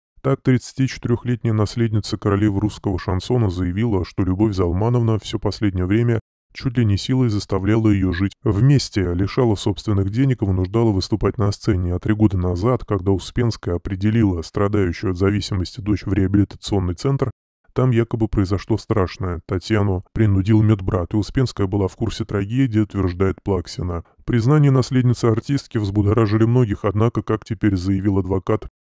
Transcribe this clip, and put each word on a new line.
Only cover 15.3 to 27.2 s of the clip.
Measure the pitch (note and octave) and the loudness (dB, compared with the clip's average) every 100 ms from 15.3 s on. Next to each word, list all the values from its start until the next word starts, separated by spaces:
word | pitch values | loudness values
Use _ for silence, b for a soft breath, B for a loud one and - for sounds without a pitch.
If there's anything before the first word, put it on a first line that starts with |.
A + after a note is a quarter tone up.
| G#2 - G2 F2 - | 0 -2 -4 -6 -6
дочь | G2+ G2+ | -4 -4
в | - | -2
реабилитационный | F#2+ F#2+ G2+ G2+ - - G2+ F2 | 0 2 2 2 -4 -4 -2 -2
центр, | F2 C3+ C#3 B2+ - _ _ _ | -2 -2 -2 -2 -6 _ _ _
там | - C3 | 0 2
якобы | A2+ A2+ A#2+ A2 | 2 0 0 0
произошло | - F#2+ G2 - A2 | 0 0 -2 -2 -4
страшное. | - G#2+ F2+ - F#2+ E2+ - | -2 0 0 -4 -8 -8 -6
Татьяну | F#2+ - G#2+ G2+ F#2 - | -6 0 0 0 -2 -4
принудил | - A2 G2 F#2+ G#2+ | 0 2 2 4 4
медбрат, | G#2+ G#2+ F#2 F#2 E2+ | 4 2 0 -4 -2
и | G#2+ | -2
Успенская | G2 - B2+ - G#2+ | -2 -2 -2 -2 -2
была | G2+ F#2+ | 0 -2
в | |
курсе | - A2+ - | -2 -6 -6
трагедии, | G#2+ G#2 G2 B2 C3+ G#2+ | -6 -4 -2 0 0 2
утверждает | G#2+ G2 F#2 F2 F#2+ F#2 | 0 0 -2 0 -2 -2
Плаксина. | - F#2+ - - F2+ E2+ b b | -2 -4 -4 -8 -6 -6 b b
Признание | - A#2+ A2+ D3+ C#3+ | -2 0 4 4 4
наследницы | C3 A#2+ C3 B2 A#2 A#2+ | 4 2 2 2 2 2
артистки | A2 - C#3 - A#2 | 0 0 -4 -4 -4
взбудоражили | G#2 G2+ G2+ G#2+ A2 G#2+ | -2 0 2 2 2 2
многих, | A2+ B2 A#2+ G#2 | 2 4 2 0
однако, | G#2 G2 A#2 A#2 | -2 0 0 0